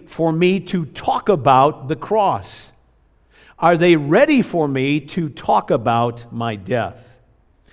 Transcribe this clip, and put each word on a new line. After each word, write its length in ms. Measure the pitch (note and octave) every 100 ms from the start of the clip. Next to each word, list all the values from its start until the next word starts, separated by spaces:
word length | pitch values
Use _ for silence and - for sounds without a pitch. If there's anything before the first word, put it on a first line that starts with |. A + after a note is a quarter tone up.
| -
for 260 | - E3
me 300 | D#3+ F3+ F#3+
to 240 | F3 F3+ D#3
talk 420 | - - - -
about 640 | F3 C3+ C3 C#3+ D3+ C3+
the 80 | D3+
cross? 760 | - G#3+ G3 A2+ F#2 - - _ _ _ _ _ _ _ _ -
Are 160 | E3 E3
they 220 | F3 E3
ready 440 | C#3+ F#3+ D4+ C#4
for 260 | - E3+ D3
me 340 | C3+ C#3 D3+
to 260 | D3+ - D#3
talk 420 | - - A3+ -
about 600 | D3 A#2 A#2 A#2+ A#2+ -
my 240 | A#2 A#2 G#2+
death? 640 | F#2 B2 F#2+ - _ _ _ _ _ _ _